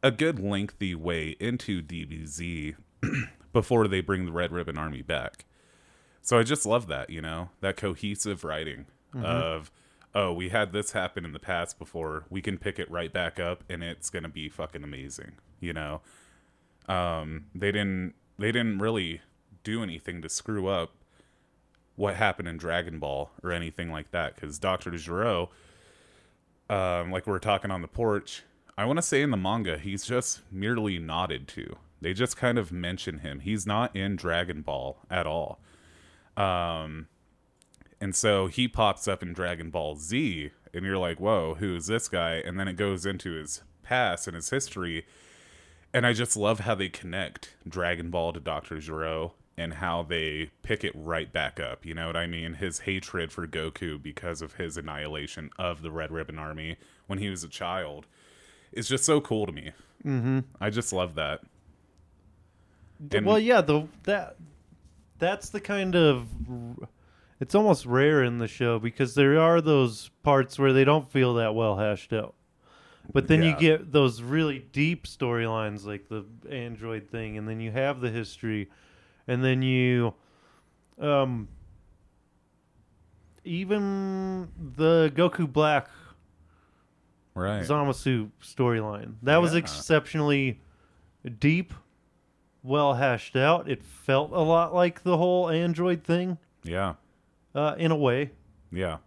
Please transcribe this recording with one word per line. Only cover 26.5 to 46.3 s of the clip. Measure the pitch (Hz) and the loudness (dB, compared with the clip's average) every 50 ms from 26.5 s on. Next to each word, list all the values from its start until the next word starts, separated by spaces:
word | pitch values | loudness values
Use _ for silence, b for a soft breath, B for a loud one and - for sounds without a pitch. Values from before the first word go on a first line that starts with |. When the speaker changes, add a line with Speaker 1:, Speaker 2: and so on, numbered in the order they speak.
| _ _ _ _ | _ _ _ _
Speaker 1:
um, | 107 98 95 92 87 87 87 87 | -2 0 2 2 0 0 -2 -2
like | 92 92 - | -4 -4 -2
we | - | -2
were | 101 92 | -4 -2
talking | - 107 101 95 - 101 | 0 0 0 0 0 -4
on | 95 90 | -6 -6
the | 85 | -6
porch, | - _ - 117 110 104 101 - - - - - _ _ _ _ _ _ | -8 _ -2 0 0 0 0 -4 -8 -16 -18 -18 _ _ _ _ _ _
I | - 104 | -4 -2
wanna | 117 143 165 | 0 0 0
say | 165 - - 135 143 | 0 2 2 2 2
in | 147 | 2
the | 123 | 0
manga, | 98 92 95 104 117 107 90 80 76 | 0 0 0 0 0 0 -2 -4 -4
he's | 78 101 95 98 - | -4 -6 -8 -6 -6
just | - 123 123 123 - - - - - | -2 -2 -2 -2 -2 -8 -8 -10 -14
merely | 95 95 98 107 123 117 107 104 95 85 | -10 -6 -2 -2 0 0 0 -2 -2 -4
nodded | 82 80 78 82 90 87 78 62 67 - | -4 -4 -2 -2 -2 -2 -4 -6 -8 -12
to. | - - - - - - - - _ _ | -12 -12 -12 -12 -14 -16 -18 -20 _ _
They | - 82 95 | -6 -4 -2
just | 95 123 123 - | 0 -2 -2 -2
kind | - - 123 117 120 | -2 0 0 2 0
of | 104 82 | -2 -2
mention | 87 87 87 87 92 92 - 95 82 76 | -6 -6 -6 -6 -6 -6 -8 -10 -10 -8
him. | 73 78 69 69 | -10 -10 -10 -8
He's | 67 95 110 107 95 | -4 -4 -4 -4 -2
not | 104 104 107 120 123 - | -2 0 0 0 -2 -2
in | 98 95 98 101 | -4 -2 -2 -4
Dragon | 85 - 87 82 85 87 87 85 73 | -2 -2 -2 0 0 0 -2 -6 -8
Ball | 73 - 71 67 65 67 67 - - _ | -6 -6 -6 -4 -6 -8 -10 -12 -10 _
at | 90 90 85 | -4 -2 -2
all. | 78 78 82 78 - - _ b b b b b b b b b b b b b b b | 0 -2 -4 -4 -6 -8 _ b b b b b b b b b b b b b b b
Um, | - 101 95 90 90 87 85 82 80 78 78 78 80 80 - _ _ _ _ _ _ _ _ _ _ _ _ _ _ - _ _ _ | -2 0 0 0 0 -2 -2 -4 -6 -8 -8 -10 -12 -14 -16 _ _ _ _ _ _ _ _ _ _ _ _ _ _ -20 _ _ _
and | 101 98 92 | -8 -4 -2
so | - - 110 104 98 95 | 2 4 4 4 4 2
he | 92 80 - 127 120 | 0 0 0 0 0
pops | - - 110 104 95 - - 104 | 2 2 2 2 2 0 -2 -4
up | 98 - | -4 -4
in | - 90 85 | -4 -10 -6
Dragon | 92 92 87 87 82 82 82 | -4 -4 -4 -4 -6 -8 -6
Ball | 78 87 78 76 76 | -6 -4 -4 -4 -6
Z, | 73 76 78 107 131 156 120 90 80 73 73 _ _ _ - - | -8 -6 -2 -2 0 0 0 -2 -4 -8 -10 _ _ _ -10 -10
and | 87 95 | -6 -4
you're | 95 95 | -2 -2
like, | 95 90 87 85 80 | 0 0 -2 -2 -2
"Whoa, | 90 104 110 98 82 80 80 | 0 2 2 2 2 -2 -4
who | 78 101 98 90 | -4 -4 -4 -4
is | 87 78 | -4 -2
this | 90 110 113 - | -2 -2 -2 -2
guy?" | - - 90 85 82 82 | -2 -2 0 0 0 -2
And | 82 - - 90 | -4 -4 -6 -6
then | 95 95 95 | -6 -4 -6
it | 90 | -2
goes | 87 104 101 95 90 82 | -2 0 0 0 -2 -2
into | 98 98 92 - 92 85 | -4 -6 -4 -6 -8 -8
his | 78 76 73 - - - - _ _ _ | -8 -8 -10 -10 -12 -12 -20 _ _ _
past | - 123 127 123 101 87 - - | -2 0 2 2 0 0 -2 -6
and | - 85 | -8 -8
his | 85 80 - | -8 -6 -4
history. | - 139 135 - - 98 90 87 82 82 - b b b b b b b b b b b b b b b b b - | -2 -2 -4 -4 -6 -6 -4 -4 -4 -6 -8 b b b b b b b b b b b b b b b b b 0
And | 123 120 | 2 2
I | 123 117 | 4 2
just | 107 120 117 | 2 0 -2